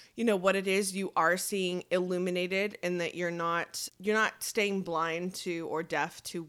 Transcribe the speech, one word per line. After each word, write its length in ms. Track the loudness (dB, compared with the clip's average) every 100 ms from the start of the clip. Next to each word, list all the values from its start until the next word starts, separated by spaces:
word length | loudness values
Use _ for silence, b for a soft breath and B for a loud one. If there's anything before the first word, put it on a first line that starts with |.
| B 0
you 60 |
know, 120 | 2 4
what 180 | 4
it 140 | 2 2
is 260 | 2 0
you 180 | -2 -2 2
are 200 | 4 2
seeing 460 | 0 0 0 -2 0
illuminated 880 | 0 2 0 0 0 0 0 -2 -2
and 160 | -2 0
that 160 | -2 -2
you're 160 | -4
not, 560 | -2 0 0 -2 -6 -10 -6
you're 160 | 0
not 300 | 2 2 0
staying 380 | -4 0 0 0
blind 520 | -2 0 0 -2 -4
to 320 | -6 -4 -4 -2
or 140 | -4
deaf 400 | -2 -2 -2 -4
to 240 | -10 -10